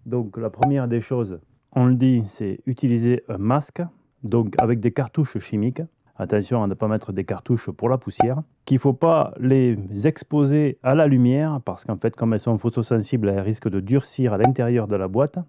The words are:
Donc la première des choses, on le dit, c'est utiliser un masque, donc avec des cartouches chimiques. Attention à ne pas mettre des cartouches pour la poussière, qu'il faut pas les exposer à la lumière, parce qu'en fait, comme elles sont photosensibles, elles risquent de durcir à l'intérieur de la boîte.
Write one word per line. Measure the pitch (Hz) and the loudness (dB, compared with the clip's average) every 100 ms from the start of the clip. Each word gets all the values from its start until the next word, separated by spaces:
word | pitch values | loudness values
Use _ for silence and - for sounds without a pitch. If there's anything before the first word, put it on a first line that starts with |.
| - | -4
Donc | 120 110 113 | -6 -6 -6
la | 113 | -8
première | - 127 139 123 | -2 0 0 0
des | 117 | -2
choses, | 107 127 107 87 _ _ _ | -2 -4 -4 -8 _ _ _
on | - 123 | 2 4
le | 127 | 4
dit, | 131 123 104 | 4 2 0
c'est | - 104 - - | -6 -6 -6 -6
utiliser | 123 135 117 117 123 - | -2 0 2 2 0 -2
un | 104 | -4
masque, | 104 139 147 - 175 _ _ _ | 0 0 -2 -10 -10 _ _ _
donc | 113 117 107 - | -2 0 0 0
avec | 113 120 | 0 0
des | 110 | 0
cartouches | 113 131 - 143 104 | -2 -4 -2 -2 -4
chimiques. | - 107 110 127 165 _ _ _ | -6 -4 -2 -4 -12 _ _ _
Attention | 98 104 98 123 | -2 -2 0 -2
à | 101 | -2
ne | |
pas | 95 110 | -2 -2
mettre | 107 - | -2 -4
des | 98 | -8
cartouches | 95 95 - 120 - | -6 -8 -2 -2 -2
pour | 78 117 | -4 -2
la | 127 | -2
poussière, | - - 117 131 156 _ | -4 -2 -2 -2 -8 _
qu'il | - 131 | -2 2
faut | 139 | 2
pas | 127 165 160 143 - | 2 4 4 0 -2
les | 127 135 123 107 95 101 131 | 2 4 2 0 -4 -2 -2
exposer | 156 - 147 143 147 147 131 | -2 -4 0 2 2 0 0
à | 127 | 2
la | 147 151 | 4 4
lumière, | 131 123 135 156 147 | 6 4 2 0 -4
parce | - 90 | -6 -10
qu'en | - 101 | -8 -4
fait, | 113 | -4
comme | - 113 | -2 -2
elles | 110 | 0
sont | 120 110 | 0 0
photosensibles, | 120 113 110 117 101 127 101 | 0 -2 0 -2 0 0 0
elles | 98 | 0
risquent | 98 110 110 | -2 -4 -2
de | 95 | -4
durcir | 95 135 - - 123 | 0 0 0 -2 0
à | 101 | 2
l'intérieur | 113 135 120 120 107 | 0 2 0 0 0
de | 101 | -2
la | 95 | -2
boîte. | 101 147 - | 0 -2 -2